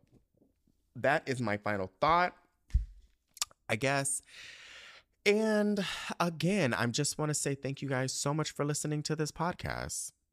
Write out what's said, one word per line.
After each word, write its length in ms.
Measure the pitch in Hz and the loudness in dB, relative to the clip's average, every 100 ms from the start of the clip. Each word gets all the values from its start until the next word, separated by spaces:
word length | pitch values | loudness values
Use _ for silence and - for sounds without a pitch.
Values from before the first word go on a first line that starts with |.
| _ - _ _ _ _ _ _ _ 123 | _ -20 _ _ _ _ _ _ _ -2
that 340 | 127 156 143 | 2 2 0
is 100 | 123 | -2
my 180 | 113 104 | 0 0
final 340 | - 104 92 - | 0 -2 -2 0
thought, 340 | 147 170 180 - _ _ _ - - - - _ _ - - _ - | 4 4 2 -2 _ _ _ -2 -2 -10 -20 _ _ -10 -10 _ -2
I 60 | 113 | 0
guess. 480 | 135 139 135 - - - - - - - - - _ _ | 2 2 0 -4 -8 -18 -18 -18 -18 -20 -20 -20 _ _
And 640 | 208 208 220 214 208 202 180 - - - | 2 4 4 4 4 2 -2 -4 -6 -2
again, 540 | 175 160 165 208 135 | 0 2 2 4 2
I 140 | 98 120 | 2 2
just 320 | 117 143 - | 0 -2 0
wanna 160 | 151 147 | -2 0
say 180 | 143 | -2
thank 300 | 139 135 139 | -2 -4 -6
you 60 | 139 | -2
guys 220 | 131 131 | -2 -2
so 220 | - 143 | -2 0
much 160 | 156 151 | 0 -2
for 160 | - 147 | -2 -2
listening 380 | 151 139 151 | -2 -2 -2
to 120 | 147 151 | -2 -2
this 160 | 151 | -2
podcast. 800 | - 170 - - 60 62 - - - _ | -2 -2 -2 -4 -4 -6 -6 -10 -12 _